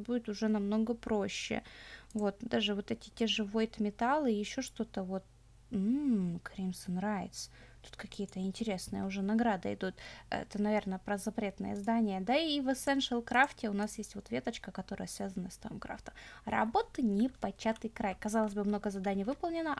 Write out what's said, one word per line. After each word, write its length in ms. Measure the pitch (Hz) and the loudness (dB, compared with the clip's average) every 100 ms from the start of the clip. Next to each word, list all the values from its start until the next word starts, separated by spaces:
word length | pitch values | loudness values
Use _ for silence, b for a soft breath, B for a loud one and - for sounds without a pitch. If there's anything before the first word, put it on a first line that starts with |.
| 208 | -2
будет 220 | 240 233 | -2 -2
уже 180 | 202 220 | -2 2
намного 440 | 214 202 214 220 233 | 2 2 2 2 0
проще. 680 | - 214 196 - - 220 B B B B B | 0 0 0 -2 -2 -4 B B B B B
Вот, 220 | 214 208 - | 0 0 -2
даже 320 | 233 233 208 202 | 0 2 2 -2
вот 160 | 208 | -2
эти 180 | 226 - | -6 -6
те 180 | - 226 | -2 0
же 160 | 220 | 2
void 380 | 202 220 220 - | 0 0 0 0
металлы 480 | 208 202 233 294 277 | -2 0 2 4 4
и 60 | 208 | 2
ещё 220 | 208 - | 0 -4
что-то 400 | 254 - 233 - | -6 -6 -4 -4
вот. 200 | 185 190 - - - - - | -4 -4 -6 -20 -20 -20 -4
М, 680 | 208 196 269 294 220 180 170 | 0 2 2 4 2 2 -2
Crimson 560 | - - 190 180 - 180 | -6 -4 -4 -4 -4 -2
Rights. 480 | 202 208 175 - - B B B | 0 -2 -4 -8 -12 B B B
Тут 120 | - - | -20 -14
какие-то 420 | - - 196 190 | -12 -6 -6 -2
интересные 680 | 190 - 220 185 - 196 196 | -2 0 0 -2 -2 -4 -2
уже 160 | 196 | 0
награды 520 | 196 220 240 190 196 | 2 4 4 4 0
идут. 220 | 202 190 - B B B | -2 -2 -4 B B B
Это, 300 | - - 202 | -4 -2 0
наверное, 380 | 208 214 202 190 | 4 4 2 -4
про 180 | - 202 | -2 -2
запретное 560 | 208 208 208 190 196 202 | 0 -2 -4 -2 -4 -2
издание. 440 | 202 226 214 190 | 2 4 4 2
Да 140 | 190 277 | 4 4
и 220 | 330 294 | 4 2
в 60 | 262 | 2
Essential 540 | 262 - 277 262 240 233 | 2 2 2 2 0 2
Craft'е 440 | 240 285 - 220 | 6 6 4 -2
у 40 | |
нас 240 | 202 208 - | 0 -2 -4
есть 160 | 208 202 | -8 -10
вот 160 | - | -4
веточка, 400 | 240 262 226 - | -2 -2 -6 -8
которая 360 | - - 196 185 | -8 -8 -6 -6
связана 420 | - 196 190 180 | -4 -6 -4 -6
с 80 | - | -8
Таумкрафтом. 560 | 220 165 - - - - B B - | -10 -10 -8 -10 -10 -14 B B -2
Работы 560 | 220 214 381 453 - | 2 4 2 0 0
непочатый 840 | 240 202 254 - 202 - 226 220 220 | 2 4 2 0 -6 0 0 0 -4
край. 260 | - 214 185 | -2 -4 -2
Казалось 340 | 214 220 214 | 0 2 2
бы, 100 | 202 202 | 2 0
много 240 | 208 208 | 2 0
заданий 320 | 196 190 196 196 | 0 0 0 0
выполнено, 500 | 285 339 330 320 - | -2 -2 -2 -2 0